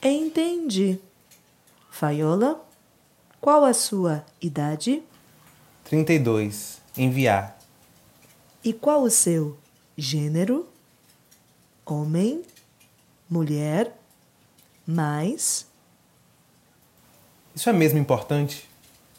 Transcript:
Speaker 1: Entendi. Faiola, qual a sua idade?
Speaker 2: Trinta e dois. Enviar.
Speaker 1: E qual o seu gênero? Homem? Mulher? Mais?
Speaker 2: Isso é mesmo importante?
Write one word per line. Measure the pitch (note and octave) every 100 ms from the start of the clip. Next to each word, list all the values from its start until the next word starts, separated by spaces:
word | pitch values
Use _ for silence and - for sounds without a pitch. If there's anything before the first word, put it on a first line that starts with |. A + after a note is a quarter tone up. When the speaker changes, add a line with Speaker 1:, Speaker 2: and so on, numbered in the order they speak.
Speaker 1:
Entendi. | C4+ D4 D#4 D#4+ E4 F4 D#4 F#3+ G3 F#3+ - _ _ _ _ _ _ _ _
Faiola, | - D3+ D3 D#3 F3+ B3+ D#4 - _ _ _ _ _ _ -
qual | C#4+ D4
a | C#4
sua | A#3 - G3+ E3+ D3+ - -
idade? | E3+ D3 D3 D3+ A#3 D4 - - _ _ - - _ _
Speaker 2:
Trinta | - D#3 D#3
e | D#3+
dois. | A#2 G#2+ G#2+ G#2 - - _ -
Enviar. | C3 C3 B2 G2 G2+ - - _ _ _ _ _ _ _ _ _
Speaker 1:
E | A3+
qual | A3+ C#4+ D4+
o | A#3+
seu | - F3 E3 D3 C#3+ _ _ _ -
gênero? | C3+ D3 D3+ D#3+ F#3+ C#4 F4 _ _ _ _ _ _ _ _ _ _ _ -
Homem? | D3+ D3+ E3 G#3+ D#4+ - - _ _ _ _ _ _ -
Mulher? | E3+ D3+ D3 D3+ E3 A#3 - _ _ _ _ _ _ _ _
Mais? | - E3 D3+ D3 F3 D#4+ - - - _ _ _ _ _ _ _ _ _ _ _ _ _ _ _ _ _ _
Speaker 2:
Isso | D3+ A#3+
é |
mesmo | F#3 D#3 D3
importante? | C#3 B2+ - D3 C#3+ - - _ _ _ _